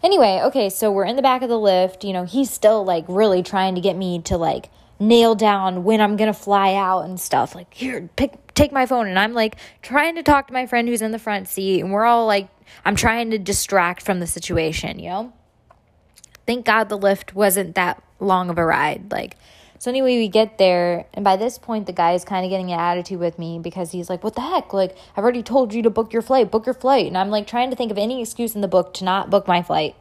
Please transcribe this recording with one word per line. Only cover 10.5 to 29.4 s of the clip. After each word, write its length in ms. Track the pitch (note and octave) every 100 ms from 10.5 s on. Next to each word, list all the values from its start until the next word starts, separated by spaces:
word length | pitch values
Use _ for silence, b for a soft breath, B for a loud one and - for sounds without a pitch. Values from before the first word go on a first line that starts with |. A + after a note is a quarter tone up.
my 100 | B3+
friend 240 | B3+ A#3+ A#3
who's 140 | A#3+
in 100 | A3
the 60 | A3
front 300 | A3 G3+ F#3+
seat. 340 | - F#3+ F#3
And 100 | E3+
we're 140 | G3+ A3+
all, 200 | A#3 A3
like, 220 | G3+ F#3+ _ B B -
I'm 100 | G3+
trying 340 | A#3 A3+ A3+
to 60 | A3
distract 600 | F#3+ G3 - G3 F3 F3
from 200 | - F#3
the 60 | E3+
situation, 720 | - - E3+ D#3+ D#3+ - -
you 120 | E3+
know? 220 | F#3 A#3+ _ _ _ _ _ _ _ _ _ _ - -
Thank 180 | B3
God 240 | A#3 A3 G#3+
the 100 | G3+
Lyft 360 | G3 G3 -
wasn't 400 | F#3+ G3+ F#3+ F3+
that 280 | E3+ F3+ - _ _
long 280 | G3 F#3 F3+
of 80 | E3+
a 80 |
ride. 480 | E3 D#3+ D3 - G3+
Like, 240 | - - - b b b b
so 60 | -
anyway, 260 | C4 C4 B3
we 120 | A3
get 280 | G#3+ A3 A3
there, 480 | F#3+ F3+ F3 F3 -
and 100 | -
by 140 | G3+ F#3+
this 220 | A3+ B3
point, 260 | - A3
the 80 | G3
guy 200 | F3+ E3+
is 120 | F3+
kinda 240 | - F#3+ F#3
getting 240 | F#3+ F3+
an 80 | E3+
attitude 380 | F3 F3 F3 F#3+
with 200 | E3+ E3
me 200 | E3 E3
because 320 | E3+ F#3+ E3+
he's 180 | F#3 E3+
like, 160 | F3+
"What 100 | G#3+
the 60 | A3
heck? 320 | C4+ F4 -
Like, 240 | G3 F#3+ - B
I've 80 | -
already 200 | G#3+ B3
told 320 | A3 C4 B3
you 80 | A3
to 80 | A3+
book 200 | G#3+ A3
your 120 | A#3
flight, 280 | A3+ C4 G#3
book 140 | A3
your 100 | A3
flight." 320 | B3+ B3+ C4+ F#3
And 120 | F#3
I'm, 100 | F#3+
like, 180 | G#3+ G#3
trying 220 | A#3+ B3+
to 80 | B3+
think 140 | A#3+
of 80 | G3+
any 240 | G#3+ B3+
excuse 320 | A3+ - A#3
in 80 | G#3
the 40 | G3
book 280 | F#3 F3
to 100 | -
not 240 | F#3 F#3+ -
book 180 | G3